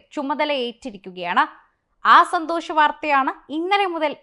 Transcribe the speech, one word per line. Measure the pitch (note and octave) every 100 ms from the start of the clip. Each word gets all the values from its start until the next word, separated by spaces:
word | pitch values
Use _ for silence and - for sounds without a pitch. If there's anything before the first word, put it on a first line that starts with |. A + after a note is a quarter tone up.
| _
ചുമതല | D4+ C#4 D4 D4
ഏറ്റിരിക്കുകയാണ്. | C#4 A#3+ A#3 G#3 G3 F#3+ F3+ F3 G#3 D4+ - _ _ _ _ G#3
ആ | C#4
സന്തോഷ | E4+ F4 D#4 E4+ E4
വാർത്തയാണ് | D#4 D4 D4+ D4+ C#4 C#4 G4+ -
ഇന്നലെ | D4+ F4 G4+ G4
മുതൽ | E4 D4+ -